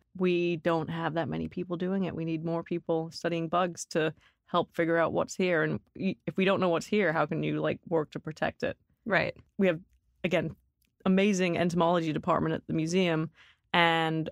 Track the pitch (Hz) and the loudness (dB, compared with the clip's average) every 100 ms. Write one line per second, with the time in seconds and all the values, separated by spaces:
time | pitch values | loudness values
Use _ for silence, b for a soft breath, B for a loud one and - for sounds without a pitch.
0 | _ 180 185 175 175 170 170 165 156 165 | _ -2 0 2 0 0 0 0 -2 -4
1 | 165 160 147 160 160 180 175 175 185 196 | -2 -2 -2 -4 -6 -8 -6 -4 -2 -2
2 | 180 160 165 160 165 165 165 175 - 165 | -2 -4 -4 -4 -2 -4 -4 -6 -2 -2
3 | 165 - 170 170 165 175 185 165 - 170 | -2 -6 -4 -2 0 0 0 -4 -4 0
4 | 156 - b b - 175 - - 165 165 | 0 -2 b b -2 0 0 -2 0 2
5 | 160 165 165 - 185 165 156 139 _ - | 2 0 -4 -2 0 2 0 -2 _ -6
6 | 190 - - - 190 190 185 165 - 208 | -6 -4 -6 0 2 2 2 0 0 0
7 | 175 156 151 156 151 151 156 - - 165 | 2 2 0 -2 -2 -2 -2 -4 -2 -2
8 | 151 151 - 151 160 - - - _ _ | -2 -8 -10 -4 -4 -4 -6 -8 _ _
9 | 233 180 - - - - 190 165 - _ | -2 0 0 -4 -14 0 0 0 -6 _
10 | _ _ 180 175 156 - _ _ _ _ | _ _ -2 0 -2 -8 _ _ _ _
11 | 196 190 202 185 180 170 175 170 165 175 | 2 4 4 2 0 2 0 2 4 2
12 | 165 151 170 160 160 156 - 160 160 185 | 0 -2 0 0 0 -2 -4 -4 0 0
13 | 180 160 160 b b b _ 175 170 165 | 2 0 -2 b b b _ 2 4 4
14 | 160 160 156 | 0 -2 -2